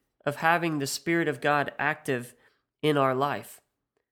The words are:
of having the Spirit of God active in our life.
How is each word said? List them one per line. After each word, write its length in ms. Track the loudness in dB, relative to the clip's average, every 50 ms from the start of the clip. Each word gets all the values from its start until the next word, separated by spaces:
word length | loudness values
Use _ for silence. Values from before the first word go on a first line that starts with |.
| _ _ _ _ -6
of 100 | -6 -6
having 420 | 0 2 2 2 2 2 0 -2 -2
the 80 | -4
Spirit 400 | -4 -6 -6 -2 0 0 0 2
of 140 | 0 -2 -2
God 320 | 0 0 2 2 0 -2 -4 -2
active 560 | -2 -2 -2 -2 -2 -4 -2 -2 -4 -8 -16 _ _ _ _ _ _ _ _ _ 0
in 160 | 2 4 4
our 160 | 4 2 2
life. 480 | 2 0 -2 -2 -6 -8 -14 -20 -20 _ _ _ _ _ _ _ _ _ _